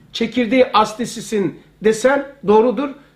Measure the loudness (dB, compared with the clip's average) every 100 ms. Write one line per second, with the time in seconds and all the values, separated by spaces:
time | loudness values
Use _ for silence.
0 | _ -6 -4 -2 0 2 2 2 0 -2
1 | -10 -10 -6 -2 -2 -6 -18 -4 -2 2
2 | 2 0 -4 -8 2 4 4 0 -6 -8
3 | _